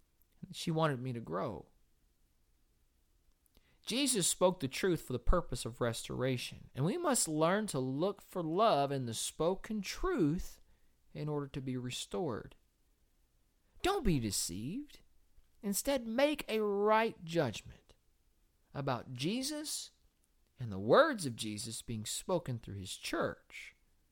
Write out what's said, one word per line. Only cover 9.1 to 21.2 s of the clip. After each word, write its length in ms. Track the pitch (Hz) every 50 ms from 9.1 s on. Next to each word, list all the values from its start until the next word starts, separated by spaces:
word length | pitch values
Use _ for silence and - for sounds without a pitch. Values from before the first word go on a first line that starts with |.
| 110
spoken 680 | - - - - - 156 170 190 - - - 220 214
truth 800 | 190 - - - - 370 359 254 165 143 160 185 - - - - - _ - _ _ _ _ _ _ _ -
in 120 | - 151
order 200 | 151 151 147 143
to 140 | 139 - 139
be 140 | 131 135 127
restored. 800 | 127 123 123 127 - - - - 202 180 139 107 85 - - - _ _ _ _ _ _ _ _ _ _ _ _ _ _ _ _ _ _ _ _ _ _ _ _ -
Don't 240 | - 349 403 392 277
be 140 | 190 160 131
deceived. 800 | 113 104 98 - - - 85 101 110 139 196 277 294 - - - - _ _ _ _ _ _ - _ _ _ _ -
Instead, 440 | 202 196 - - 269 285 262 233
make 360 | 226 220 254 285 302 302 - -
a 120 | - 220 220
right 560 | 214 208 202 202 208 214 214 220 233 226 - - 180
judgment 680 | 160 165 170 143 117 98 - - - - - _ _ - _ _ _ _ _ _ _ _ _ _ _ _ _ _ _ -
about 400 | - 139 139 127 110 - - 131
Jesus 800 | 117 135 175 226 254 262 294 311 294 311 294 - - - - _ _ _ _ _ _ _ _ _ _ _ _ _ -
and 120 | 127 113
the 80 | 98 95
words 460 | 101 113 165 240 311 320 269 208